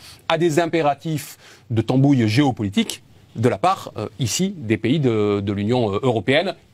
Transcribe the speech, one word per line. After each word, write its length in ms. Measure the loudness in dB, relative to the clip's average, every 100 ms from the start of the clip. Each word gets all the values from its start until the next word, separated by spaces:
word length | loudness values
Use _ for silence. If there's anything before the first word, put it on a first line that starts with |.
| -20 -20 -4
à 80 | 0
des 220 | 2 2
impératifs 800 | 0 0 0 -2 -4 -6 -6 -20 -20 -20 _
de 100 | -2
tambouille 480 | 2 4 4 4 4
géopolitique 720 | 2 2 0 -2 -2 -2 -6 -18 -20 _ 0
de 120 | 0
la 80 | 2
part, 360 | 0 -2 -8 -10
euh, 120 | -10 -6
ici, 340 | -4 -2 -4 -4
des 200 | -2 -2
pays 220 | 0 0
de, 420 | 2 0 0 0
de 120 | -2
l'Union, 420 | -4 -2 -2 -2
euh, 60 | 0
européenne 540 | 0 0 0 0 0 -8 _